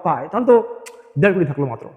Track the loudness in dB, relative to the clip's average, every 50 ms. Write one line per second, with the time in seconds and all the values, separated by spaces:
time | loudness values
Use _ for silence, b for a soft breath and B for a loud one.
0 | -2 -4 -2 -2 -6 -6 -4 0 4 4 4 4 4 0 -8 -14 -16 -20 -20 -20
1 | -20 -10 _ 2 2 2 4 2 0 0 0 -4 -4 -4 -6 -10 -12 -18 -20